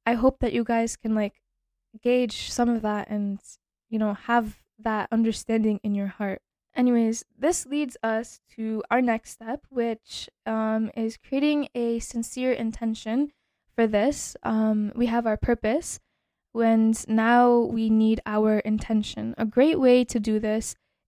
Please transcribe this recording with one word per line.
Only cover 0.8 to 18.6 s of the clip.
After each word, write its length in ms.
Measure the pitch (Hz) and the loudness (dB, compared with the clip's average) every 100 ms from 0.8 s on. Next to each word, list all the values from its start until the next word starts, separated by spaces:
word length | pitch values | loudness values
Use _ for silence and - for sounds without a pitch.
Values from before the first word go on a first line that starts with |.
| 226 - | -2 -6
can, 200 | 220 214 | -4 -2
like, 260 | 202 - _ _ _ _ _ 220 | -2 -8 _ _ _ _ _ -6
gauge 480 | 240 247 240 - - | 0 2 0 -6 -8
some 180 | - 240 | -2 0
of 140 | 233 | 0
that 260 | 214 208 - | -2 -4 -4
and, 300 | 208 202 202 - - _ _ _ | -4 -4 -6 -14 -20 _ _ _
you 80 | 220 | -2
know, 160 | 214 | -2
have 460 | 202 - 240 214 - _ _ | -2 0 0 0 -10 _ _
that 320 | 220 214 - | -4 -4 -2
understanding 680 | 226 226 214 - 226 214 208 | 0 0 -2 -2 0 0 -2
in 140 | 208 202 | -2 -4
your 120 | 196 | -4
heart. 360 | - 202 190 _ _ _ - | -6 -6 -6 _ _ _ 0
Anyways, 500 | 247 240 226 226 - _ | 2 4 2 -2 -10 _
this 300 | 294 349 254 | -2 -2 -4
leads 320 | 294 285 - | -4 -4 -6
us 360 | 226 220 233 - _ - | -4 -4 -6 -16 _ -10
to 280 | 220 220 - | -6 -6 0
our 100 | 240 | 2
next 300 | 247 226 - | 2 0 -6
step, 340 | - 226 285 - | -16 -10 -10 -6
which, 600 | 262 233 220 _ - - _ - | -4 -2 -4 _ -16 -16 _ -4
um, 460 | 220 220 220 220 - | -2 0 0 -2 -4
is 220 | 226 - | -6 -6
creating 500 | _ 269 294 294 277 | _ 0 2 0 -2
a 240 | 247 233 233 | -4 -2 -4
sincere 560 | - 233 226 254 254 | -6 -8 -8 -4 -2
intention 800 | 240 226 - 226 220 220 240 294 _ _ _ _ - | 0 -4 -4 -6 -6 -4 -2 -2 _ _ _ _ 0
for 120 | 226 | 2
this. 500 | 208 240 294 - - | 2 2 0 -10 -8
Um, 480 | 226 220 220 214 208 233 | -2 0 2 2 -2 -2
we 120 | 240 | 0
have 180 | 233 233 | 0 0
our 100 | 214 | -2
purpose, 640 | - 233 214 277 - - _ _ _ _ _ | 0 0 0 -2 -4 -14 _ _ _ _ _
and 540 | 233 226 226 220 226 - | 0 4 4 4 0 0
now 500 | 220 226 240 247 240 | 0 4 6 6 4
we 320 | 233 226 220 | 2 0 2
need 320 | 220 220 220 214 | 4 4 0 -2
our 340 | 214 214 | 0 2
intention. 760 | 214 | 2